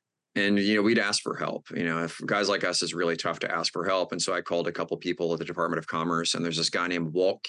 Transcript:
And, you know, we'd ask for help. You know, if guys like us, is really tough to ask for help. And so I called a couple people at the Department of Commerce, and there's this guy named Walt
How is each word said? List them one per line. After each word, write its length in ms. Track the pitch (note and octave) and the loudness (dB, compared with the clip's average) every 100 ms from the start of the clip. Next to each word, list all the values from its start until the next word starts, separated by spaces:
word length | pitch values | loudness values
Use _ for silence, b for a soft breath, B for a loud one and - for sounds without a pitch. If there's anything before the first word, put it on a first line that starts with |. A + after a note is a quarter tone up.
| _ _ _ | _ _ _
And, 240 | G#2 G2+ G2+ | 0 2 4
you 180 | G2+ G#2+ | 4 4
know, 60 | |
we'd 160 | G#2+ A2+ | 4 4
ask 240 | G2+ G#2 | 2 0
for 140 | - - | -4 -4
help. 300 | D#2+ - - | -4 -6 -8
You 140 | F2 | -4
know, 180 | E2+ E2 | -2 0
if 160 | E2+ - - | -4 -6 -2
guys 220 | G#2 G2+ | 2 2
like 160 | F#2+ | 2
us, 180 | F2+ F2 | 0 0
is 120 | E2+ | -2
really 220 | E2+ E2+ E2 | 0 0 0
tough 220 | F2 E2 | -2 -2
to 140 | - | -2
ask 180 | E2 D#2+ | -2 -2
for 120 | F2+ | -2
help. 260 | F2+ F#2+ F2 | 0 0 0
And 80 | F2+ | -2
so 120 | - | -2
I 80 | F2 | -2
called 260 | - F2 E2 | 0 0 0
a 40 | |
couple 240 | E2+ E2 E2 | -2 -4 -2
people 360 | F2+ E2+ E2+ | -2 0 0
at 40 | E2 | 0
the 60 | |
Department 340 | E2 E2+ E2+ D#2+ | -2 -2 0 0
of 80 | D#2+ | -2
Commerce, 480 | E2 E2 E2+ E2 | -2 0 0 0
and 80 | F2 | 0
there's 120 | E2+ D#2+ | -2 0
this 140 | E2 | 0
guy 160 | F#2+ F2 | 0 0
named 240 | F2 D#2+ | -2 0
Walt 320 | F2 F#2 G2+ | 2 2 0